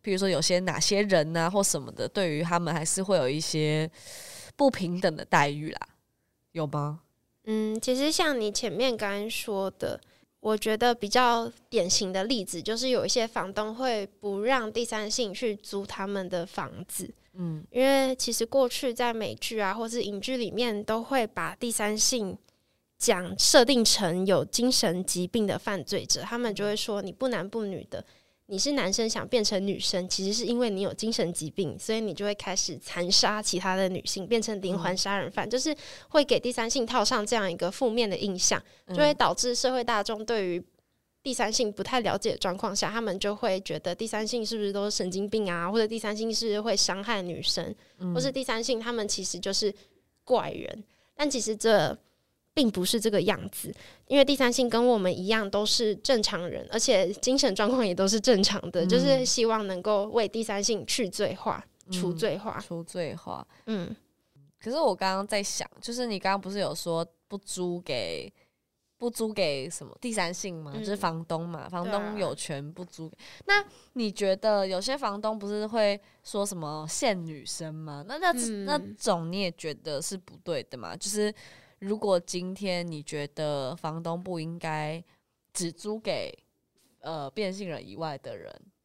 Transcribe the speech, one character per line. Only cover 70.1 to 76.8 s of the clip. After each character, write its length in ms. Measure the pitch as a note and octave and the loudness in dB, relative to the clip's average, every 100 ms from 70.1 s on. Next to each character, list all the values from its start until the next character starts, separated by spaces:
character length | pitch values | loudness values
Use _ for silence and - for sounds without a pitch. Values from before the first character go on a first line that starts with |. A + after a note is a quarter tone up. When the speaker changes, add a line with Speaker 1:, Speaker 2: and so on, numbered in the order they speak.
Speaker 1:
三 200 | G#3+ E3+ | -2 -2
性 300 | F3 G3+ E3 | -4 -8 -8
吗？ 100 | D3+ G#3+ | -10 -8
Speaker 2:
嗯。 40 | |
Speaker 1:
就 60 | G#3+ | -6
是 100 | G3+ | -2
房 280 | F#3 E3 | -2 -4
东 220 | E3 E3 E3+ | -4 -6 -4
嘛， 100 | D#3+ | -10
Speaker 2:
对 60 | - | -8
啊。 20 | |
Speaker 1:
房 220 | F3 F#3 | -6 -2
东 280 | G#3 G#3 G#3+ | -2 -2 -4
有 140 | E3 | -4
权 380 | C#3 - C#3+ D3 | -4 -8 -8 -10
不 120 | F3+ | -14
租 240 | F3+ - D#3+ | -16 -14 -16
给。 100 | - - - - | -16 -20 -12 2
那 180 | G4+ G4+ - _ | 2 2 -16 _
你 160 | B3+ A3 | -4 -4
觉 240 | - G3 F#3+ | 0 0 2
得 280 | A3 G#3 | 4 2
有 160 | F#3+ F#3 | 2 -2
些 160 | G#3+ C#4 | -2 -2
房 240 | B3 G3+ | -2 -2
东 160 | G#3+ A3 | -4 -4
不 120 | G3+ | -4
是 180 | G#3 G#3+ | -4 -2
会 340 | A3+ G#3 G3+ _ _ | 2 2 2 _ _
说 240 | - G#3 G3+ | -6 -2 -2
什 100 | F3+ | -4
么 300 | D3+ D#3 | -6 -8